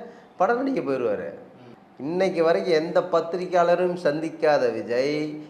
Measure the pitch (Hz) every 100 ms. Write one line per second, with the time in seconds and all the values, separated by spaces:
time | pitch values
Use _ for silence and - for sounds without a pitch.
0 | - - - - 190 240 277 247 135 131
1 | 117 95 87 - - - - - - -
2 | 135 175 190 160 165 185 190 156 170 185
3 | 175 165 165 185 180 175 170 175 180 180
4 | 143 151 160 - 156 147 123 110 104 120
5 | 143 151 151 151